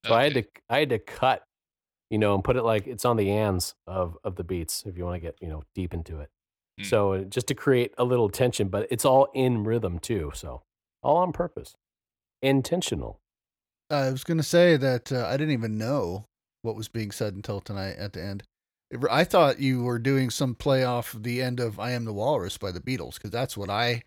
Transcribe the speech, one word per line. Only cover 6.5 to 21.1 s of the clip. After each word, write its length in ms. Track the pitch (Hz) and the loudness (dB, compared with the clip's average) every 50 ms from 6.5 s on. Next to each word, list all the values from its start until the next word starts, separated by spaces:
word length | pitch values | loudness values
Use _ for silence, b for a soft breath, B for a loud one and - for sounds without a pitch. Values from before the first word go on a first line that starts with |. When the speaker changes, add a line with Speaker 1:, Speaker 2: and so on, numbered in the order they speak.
| _ _ _ _ _ | _ _ _ _ _
Speaker 2:
Hmm. 80 | - 101 | -12 -2
Speaker 1:
So, 280 | 95 120 107 101 98 95 | 0 2 4 4 4 2
uh, 60 | 95 98 | 0 -4
just 220 | 95 - 123 117 | -4 -4 -4 -2
to 80 | - 139 | -2 -6
create 380 | - - 143 131 123 120 104 - | 0 4 4 4 4 4 0 0
a 80 | - 123 | -2 0
little 240 | 123 127 123 113 98 | 2 4 2 2 0
tension, 400 | - - 131 123 - - 104 95 | 2 2 0 0 2 0 -2 0
but 180 | 101 101 107 - | 0 -4 -2 -2
it's 140 | 123 113 - | -4 0 4
all 240 | 143 131 135 139 - - | 6 6 6 6 4 2
in 320 | 131 131 127 123 110 104 | 0 2 2 2 0 0
rhythm 340 | 110 113 120 110 90 87 82 | 0 0 0 0 -2 -4 -6
too. 320 | - - 120 98 78 - - | -4 -4 -4 -2 -2 -6 -8
So 280 | - - - 64 69 _ _ _ _ _ _ _ _ - | -10 -12 -12 -14 -14 _ _ _ _ _ _ _ _ 0
all 140 | 131 147 | 2 2
on 160 | 170 185 180 - | 2 2 0 -2
purpose, 420 | - 180 170 _ - - - - _ _ _ _ _ _ _ _ _ _ _ _ _ | -4 -6 -6 _ -12 -14 -14 -20 _ _ _ _ _ _ _ _ _ _ _ _ _
intentional. 800 | - 135 135 139 123 - 170 185 - - 117 76 58 55 - _ _ _ _ _ _ _ _ _ _ _ _ _ _ _ | 2 4 4 4 2 2 -2 -2 0 -2 -4 -4 -6 -8 -12 _ _ _ _ _ _ _ _ _ _ _ _ _ _ _
Speaker 3:
I 200 | 147 143 135 131 | -2 0 0 0
was 120 | 131 131 - | -2 -4 -4
gonna 200 | - 170 160 143 | -2 0 0 0
say 340 | - - 170 175 180 165 | 4 6 8 8 8 6
that, 340 | 135 135 135 127 120 _ - | 6 4 2 0 0 _ -4
uh, 140 | 135 127 117 | -4 -2 -2
I 80 | 82 117 | -2 -2
didn't 160 | 139 156 156 | -2 0 0
even 260 | 143 117 113 110 107 | 0 0 0 -2 -2
know 460 | 107 110 117 143 143 101 85 90 98 104 _ _ _ _ _ _ _ | -2 -2 -2 -2 -2 -2 -2 -4 -6 -10 _ _ _ _ _ _ _
what 140 | - 113 107 | -6 -6 -6
was 100 | 107 107 | -6 -10
being 240 | - - 117 110 104 | -8 -6 -6 -6 -6
said 220 | - - 117 104 95 | -6 -6 -6 -6 -6
until 260 | 98 101 - 104 98 | -8 -8 -8 -8 -8
tonight 360 | - - 104 98 95 95 - | -8 -8 -8 -6 -6 -8 -8
at 160 | - 98 101 - | -8 -10 -10 -10
the 100 | 92 82 | -10 -8
end. 200 | 101 98 101 - _ _ _ _ _ _ _ _ _ | -8 -8 -10 -12 _ _ _ _ _ _ _ _ _
It, 80 | - 120 135 - | -6 -4 0 2
I 140 | 113 143 180 | 4 4 4
thought 340 | 175 - 185 165 139 - - | 6 6 6 6 6 4 2
you 240 | 139 131 131 123 120 | 0 0 2 2 0
were 160 | 123 120 120 | -2 -2 0
doing 300 | 113 135 139 135 131 120 | 0 2 2 2 2 0
some 260 | - - 143 127 117 | 0 -2 -2 -2 -2
play 300 | _ - 147 135 131 127 | _ 0 2 2 4 2
off 280 | 123 123 120 117 - | 2 0 -2 -4 -6